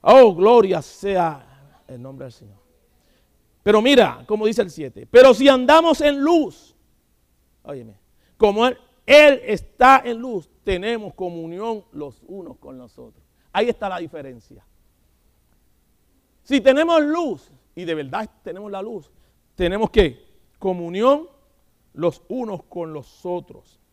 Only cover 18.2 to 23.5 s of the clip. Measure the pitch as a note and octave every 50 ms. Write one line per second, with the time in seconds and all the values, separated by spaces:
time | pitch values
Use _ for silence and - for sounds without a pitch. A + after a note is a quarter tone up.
18.2 | A3 G#3+ _ _ _ F#3+ E3 F#3+ G#3 G#3 G3 F#3+ G3 A3+ A#3 F#3 C#3+ _ _ _
19.2 | _ _ _ _ _ _ _ - F#3 E3+ F#3 G#3 A3 - - G#3+ F#3+ C#3+ A#2+ -
20.2 | _ _ _ _ _ _ _ _ - F#3+ F#3 F3 E3+ E3+ F3 G3 A3 C4 C#4+ D4
21.2 | E4 - _ _ _ _ _ _ _ _ _ _ _ _ _ - E3 E3+ D#3 _
22.2 | _ _ A3 B3+ B3 A3 G3 E3 - _ - F3 E3+ D#3+ D#3 D3 B2+ _ _ _
23.2 | _ F3+ F3+ F3 - _